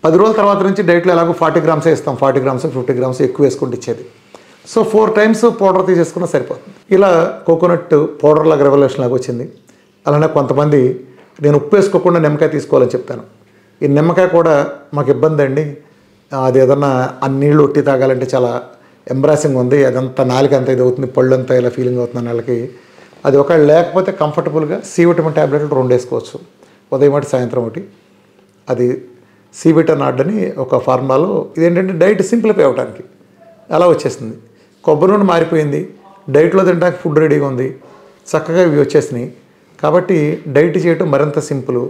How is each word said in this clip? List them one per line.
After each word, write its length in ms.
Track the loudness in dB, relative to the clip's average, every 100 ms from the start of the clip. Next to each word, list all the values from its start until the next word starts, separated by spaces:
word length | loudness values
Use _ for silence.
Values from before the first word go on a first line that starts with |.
పది 120 | 2 2
రోజుల 140 | 2 2
తర్వాత 200 | 2 2 0
నుంచి 160 | 0 0
డైట్లో 220 | 2 2
ఎలాగో 180 | 0 0 0
ఫార్టీ 200 | 0 0
గ్రామ్సే 260 | 0 0 0 0
ఇస్తాం, 180 | -2 -2
forty 180 | 0 0
grams, 220 | -2 -4 -4
fifty 200 | -6 -4 -2
grams 220 | -2 -2 -4
ఎక్కువ 160 | 0 0
వేసుకుంటూ 280 | 0 -6 -8
ఇచ్చేది. 260 | -8 -10 -10 _ _ -20 _ _ -4
So 80 | -2 2
four 180 | 2 2 2
times 260 | 2 4 2 2
powder 240 | 2 2 2
తీసేసుకున్నా 380 | 0 0 -4 -2
సరిపోతుంది. 400 | -2 -4 -12 -14 -20 _
ఇలా 160 | 2 4 2 0 -4 0
coconut 480 | 2 2 0 0 0 0 0
powder 240 | 2 4 4
లాగా 140 | 2 4
revelation 320 | 4 2 0
లాగా 100 | -2 -2
వచ్చింది. 260 | -4 -8 -10 -16 _ _ _ _ -2
అలానే 220 | 0 2 0
కొంతమంది 440 | 0 0 2 2 2 -2 -12 -20 _ -4
నేను 120 | 2 2
ఉప్పు 140 | 2 2
వేసుకోకుండా 420 | 2 2 2 2
నిమ్మకాయ 260 | 0 0 0 -2
తీసుకోవాలని 360 | 0 0 2 -2
చెప్తాను. 280 | -8 -14 -16 _ _ _ _ _
ఈ 20 | 0 2
నిమ్మకాయ 300 | 2 2 2 2
కూడా 180 | 2 2 0 -8 -10 -6
మాకు 140 | -2 0
ఇబ్బంది 260 | 0 0 -2
అండి, 180 | -2 -6 -10 _ _ _ _ _ -4 0
అది 100 | 2
ఏదన్నా 260 | 2 2 2 0 -2 -4
ఆ 40 | -4 0
నీళ్ళు 220 | 2 4 4
ఒట్టి 160 | 2 0
తాగాలంటే 380 | 0 0 0 -2
చాలా 160 | -2 -2 -4 -10 -20 _ _ -8
embarrassing 420 | -2 0 2 0 -2
ఉంది, 160 | 0 2 2
అదంతా 320 | 0 -6 -2 0
నాలుక 200 | 2 2 2
అంతా 100 | 0 0
ఇది 60 | 0
అవుతుంది, 220 | 0 -4 0
పళ్ళు 140 | 2 0
అంతా 140 | 0 0
ఇలా 100 | 0 -2
feeling 240 | -4 -4
అవుతుంది 180 | -6 -6
అన్న 80 | -6
వాళ్ళకి 260 | -6 -4 -6 -6 -14 _ _ -20 -6 2
అది 100 | 2
ఒకవేళ 200 | 4 4 6
లేకపోతే 380 | 4 2 0 -2 -2
కంఫర్టబుల్గా 520 | -2 -2 -4 -4 -4 -6 -8
సి 120 | 0 2
vitamin 260 | 2 0 0
టాబ్లెట్లు 380 | 0 0 -2 -2
రెండు 120 | 0
వేసుకోవచ్చు, 420 | 0 -2 -10 -10 -20 -20 _ _ _ _
ఉదయం 200 | 0 2
ఒకటి 140 | 0 -2
సాయంత్రం 300 | -4 -2 -4 -6
ఒకటి. 160 | -8 -16 _ _ _ _ _ _ _ -8
అది 140 | -2 -2 -2 -10 -20 _ _ _ -6
సి 100 | 0 0
విటమిన్ 260 | 0 0
నాడ్ 160 | -2 -2
అని 140 | -4 -2 -6 -6
ఒక 140 | -4 -4 -2
ఫార్ములాలో 460 | -2 0 0 0 -4 -6 -2
ఇదేంటంటే 380 | 0 0 -2 0
డైట్ 200 | 0 2 0
సింప్లిఫై 340 | 0 0 2 0
అవడానికి 340 | 0 -6 -10 -20 _ _ _ -20 _ _ 0
అలా 120 | 2
వచ్చేస్తుంది. 420 | 2 -2 -6 -12 -14 -20 _ _ _ -2
కొబ్బరి 240 | 2 2
నూనె 140 | 2 2
మారిపోయింది, 480 | 0 0 -2 -2 -4 -8 -16 -20 -20 -2
డైట్లో 280 | 2 4 2 2
తినడానికి 300 | 2 0 -2
ఫుడ్ 160 | -2 2
రెడీగా 240 | 2 2 -2
ఉంది, 140 | -4 -6 -8 -20 -20 -20 _ -4
చక్కగా 320 | -4 -2 2 2
ఇవి 100 | 2
వచ్చేసినాయి. 420 | 2 2 0 -8 -8 -12 _ _ _ _
కాబట్టి 340 | 0 0 2 0 0 -4 -2
డైట్ 240 | 0 2 0
చేయటం 220 | -2 -2 -2
మరింత 240 | -2 0 -4 -6
సింపుల్. 300 | -8 -4 -4